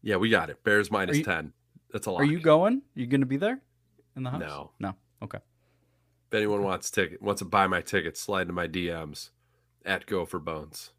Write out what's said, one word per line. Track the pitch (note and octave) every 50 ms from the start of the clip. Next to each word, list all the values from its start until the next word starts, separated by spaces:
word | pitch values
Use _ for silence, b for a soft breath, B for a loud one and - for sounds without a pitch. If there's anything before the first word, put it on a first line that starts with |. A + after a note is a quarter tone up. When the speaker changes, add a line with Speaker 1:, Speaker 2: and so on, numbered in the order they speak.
Speaker 1:
Yeah, | - G#2+ G#2
we | F#2 G2 A2+
got | A2 F#2+ D#2+ D2+
it. | - - _
Bears | A2 G#2 G#2 G#2 -
Speaker 2:
Are |
you, | G#2+
Speaker 1:
minus | G#2 F#2+ F2+ A2+ D3 D#3
ten. | - F2+ E2 D#2 D2+ - _ _ _ _ - _ _
That's | - G#2+ - A2
a | F#2
Speaker 2:
are | F2+ C#3+
you | C#3+ D3+ F3
Speaker 1:
lock. | D#3+
Speaker 2:
going? | D#3+ D3+ D#3 F3+ G#3 A#3+ C4+ C#4 _ _
You | - B2+
gonna | A#2+ C3+ C#3 C3+
be | B2+ C3+
there | C#3 F3+ G#3+ B3 C4+ _ _ _ _ _ _ _ _ _ _ _
in | C3 C3
the | B2+
house? | B2+ -
Speaker 1:
No. | F2 D#2 C#2+ C#2+ C#2+ D#2+ _ _
Speaker 2:
No. | G2 G2 F#2+ _ _ _ _ _
Okay. | - G#2+ - - _ _ _ _ _ _ _ _ _ _ _ _ _ _ _ _ _ _
Speaker 1:
If | - G#2+
anyone | G#2+ G#2 G#2 G2+
Speaker 2:
Okay. | G2+ G2
Speaker 1:
wants | F#2 F2 - -
ticket, | - - F#2+ E2 - -
wants | G2+ G2+ G2+ G2+
to | G2+
buy | E2 F#2 G2+ F#2+ F#2
my | F#2 F2
ticket, | E2 - - G2 D#2+ E2 D#2 -
slide | - - G2+ F#2+ F#2
into | E2+ F2
my | F2+ F2 E2
D | D#2+ F2+ F2 E2+
Ms | E2+ E2 D#2+ D2+ C#2+ - - - _ _ _ _ _ _ _ _ _ _ _
at | F#2 F#2+ F2+ -
Go | - G#2 F#2+ E2+
for | E2 - F2+
Bones. | D2+ E2+ D#2+ D#2 D2+ D#2+ - - - - _